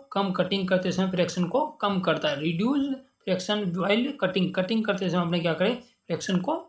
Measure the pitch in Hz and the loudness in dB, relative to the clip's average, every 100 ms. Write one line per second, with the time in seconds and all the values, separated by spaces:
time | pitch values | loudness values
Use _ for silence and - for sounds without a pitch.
0 | - 196 196 185 175 196 185 185 185 185 | -4 -2 -2 0 0 0 2 0 0 0
1 | 190 185 170 185 170 254 311 - 208 190 | 0 0 0 2 2 4 -2 -2 -2 0
2 | 185 151 151 143 160 165 226 285 277 262 | 2 2 0 0 -2 0 2 2 0 -4
3 | - _ - 185 202 208 196 175 196 214 | -10 _ -4 -2 0 -2 -2 -2 2 2
4 | 277 - 185 190 180 - 185 226 214 190 | 0 -2 -2 0 0 0 0 0 0 -2
5 | 185 175 170 175 170 160 196 240 - _ | 0 0 0 0 0 0 0 -2 -8 _
6 | - 165 - 180 185 330 | -8 -6 -2 -2 0 -4